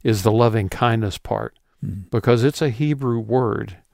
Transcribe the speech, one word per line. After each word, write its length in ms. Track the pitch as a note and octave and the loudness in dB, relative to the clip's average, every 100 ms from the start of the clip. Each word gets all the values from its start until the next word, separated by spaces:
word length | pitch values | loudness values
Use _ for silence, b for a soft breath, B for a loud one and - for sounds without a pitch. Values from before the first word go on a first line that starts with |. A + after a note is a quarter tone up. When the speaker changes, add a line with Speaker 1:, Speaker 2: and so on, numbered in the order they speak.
Speaker 1:
is 200 | B2 G#2+ | 0 2
the 80 | G#2 | 2
loving 340 | A2 A#2 A2 F#2+ | 4 4 2 -2
kindness 500 | - B2 A2+ G#2+ - | 0 0 0 -2 -6
part, 400 | - G#2+ A1+ - _ _ G#2 | -6 -6 -6 -12 _ _ -10
Speaker 2:
Mm. 240 | G2 F#2 | -10 -4
Speaker 1:
because 340 | A#2 A#2+ A#2+ | 0 4 4
it's 180 | B2+ - | 4 0
a 80 | D3+ | -2
Hebrew 500 | A2 D3+ C#3+ C3 A#2 | 0 -2 -2 -2 -4
word 580 | G#2+ B2+ A#2+ G#2+ - - _ | -2 0 0 -2 -6 -12 _